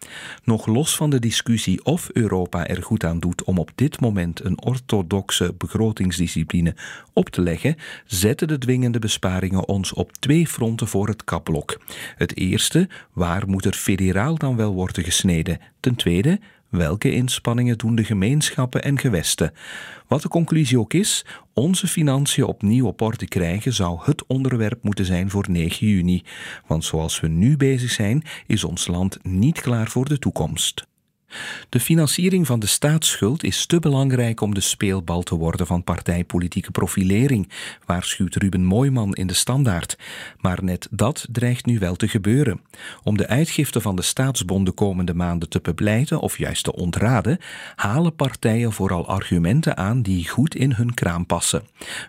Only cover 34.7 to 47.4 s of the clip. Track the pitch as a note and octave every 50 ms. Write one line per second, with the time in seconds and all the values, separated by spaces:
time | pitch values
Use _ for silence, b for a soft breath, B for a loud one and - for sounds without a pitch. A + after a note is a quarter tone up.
34.7 | - - G#2+ G2 F#2+ F#2+ E2+ F2 E2+ F2 F2+ - F2+ E2 E2 E2 E2+ - F2 -
35.7 | F#2 F2 - - E2+ - - - E2+ F2 F2 - - F2+ F2 F2 - G2 - -
36.7 | - - G2+ F2+ - G2+ F#2 F#2 G2 G#2+ C3 C#3+ C3 G#2 F2 B B B B B
37.7 | B B _ - F2 F2+ - - - - G2 F2 - - G2 F#2+ E2+ F#2 F2+ F#2
38.7 | F#2+ A#2 C3+ C#3 C3 B2 G#2+ G2+ - - F#2 F2+ F#2 - - - B2 C#3+ C#3+ A2+
39.7 | F2+ E2 - - - B B B B B B B B B - F#2+ F2+ F2 F#2+ F#2
40.7 | F2+ - - - A2+ G2 G#2+ A#2+ D#3 - - - A2+ A#2 A#2 B2 B2 A#2+ - B2
41.7 | A#2+ A2 F#2+ F2 F2+ - A2+ G#2+ - A2 F#2 G#2 A#2 C#3 D3+ A#2 F2 - - _
42.7 | B B B B B B B G#2+ G#2+ G2+ - - G#2+ C#3 E3+ - - - D3 -
43.7 | - B2 - G#2+ F#2 F2+ E2+ - - - C3 C3+ C3 - F2+ F#2 F#2+ G2 G2 F#2
44.7 | - - G#2 G2+ F#2 F#2 F2+ F2 E2+ F2 F2+ F2 F2 E2+ E2 - - F#2+ - -
45.7 | E2 - G#2 G#2 G#2 A#2 C#3+ - E3 - - A2+ - - D2 D2 - - - -
46.7 | - - F2 F2 - - G2 A#2 C3 G#2+ E2 A2 E3 B